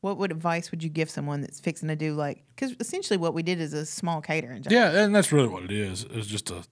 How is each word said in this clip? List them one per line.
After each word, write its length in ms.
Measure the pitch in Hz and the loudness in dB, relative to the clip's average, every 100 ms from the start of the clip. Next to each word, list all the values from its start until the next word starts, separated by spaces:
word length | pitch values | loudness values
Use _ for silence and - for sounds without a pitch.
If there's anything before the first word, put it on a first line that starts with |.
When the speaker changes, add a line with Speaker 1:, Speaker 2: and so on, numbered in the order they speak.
Speaker 1:
What, 160 | 190 196 | -4 -2
what 140 | 196 | -2
advice 400 | 160 170 170 170 | 0 0 0 -2
would 120 | 170 | -6
you 60 | 160 | -4
give 200 | 156 156 | -2 -4
someone 320 | - 143 143 | -2 -4 -4
that's 180 | 139 - | -6 -6
fixing 280 | - 165 156 | -6 -4 -4
to 60 | 156 | -2
do, 180 | 156 | -2
like, 300 | 151 147 - _ - | -2 -4 -6 _ -8
'cause 160 | 269 247 | -6 -6
essentially 380 | 226 370 392 196 | -6 -6 0 2
what 160 | 170 | 2
we 100 | 165 | 0
did 160 | 165 180 | 0 0
is 140 | 156 | -2
a 120 | 151 156 | -4 -6
small 360 | - 175 160 | -4 -2 -2
catering 400 | 147 160 123 127 | -2 -2 -2 -8
job. 80 | - | 4
Speaker 2:
Yeah, 320 | 233 214 165 | 6 6 6
and 100 | 208 208 | 6 6
that's 160 | 185 | 6
really 160 | 151 123 | 6 4
what 160 | 92 | 2
it 80 | 92 | -6
is. 320 | 104 101 92 - | -4 -2 -4 -8
It's 180 | 113 104 | -8 -6
just 240 | 104 - | -6 -6
a 120 | 87 82 | -10 -12